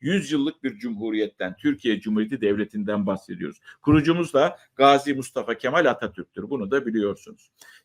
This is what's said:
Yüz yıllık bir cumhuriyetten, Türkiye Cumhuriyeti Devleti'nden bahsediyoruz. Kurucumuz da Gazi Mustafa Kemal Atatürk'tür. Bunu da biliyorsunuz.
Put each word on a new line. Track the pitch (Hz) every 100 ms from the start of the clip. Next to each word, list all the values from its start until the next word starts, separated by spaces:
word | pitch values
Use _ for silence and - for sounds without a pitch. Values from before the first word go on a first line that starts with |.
Yüz | 135 196 139
yıllık | 147 147 -
bir | 131 104
cumhuriyetten, | 120 104 110 107 104 - 92 92
Türkiye | 147 143 120 101
Cumhuriyeti | 107 107 107 131
Devleti'nden | 104 101 101 107 101 104 98
bahsediyoruz. | 95 - 90 78 - - -
Kurucumuz | 147 151 147 170 165
da | 135 160 - _ -
Gazi | 139 139 143
Mustafa | 135 127 123 110
Kemal | 113 127 165 139
Atatürk'tür. | 117 113 - - - 104
Bunu | 135 98
da | 139 120
biliyorsunuz. | 110 101 95 - - _ _ - -